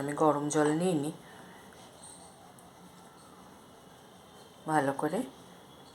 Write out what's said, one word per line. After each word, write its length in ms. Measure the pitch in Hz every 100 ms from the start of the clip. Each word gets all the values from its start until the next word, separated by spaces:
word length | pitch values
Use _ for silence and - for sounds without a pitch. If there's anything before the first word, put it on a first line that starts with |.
আমি 100 | 143 147
গরম 220 | 156 143 147
জল 140 | 151 151 156
নিইনি। 320 | 185 156 147 - - - - - - - - - - - - - - - - - - - - - - - - - - - - - - - - - - - -
ভালো 200 | 156 139 135
করে 180 | 151 202 254 - - - - - -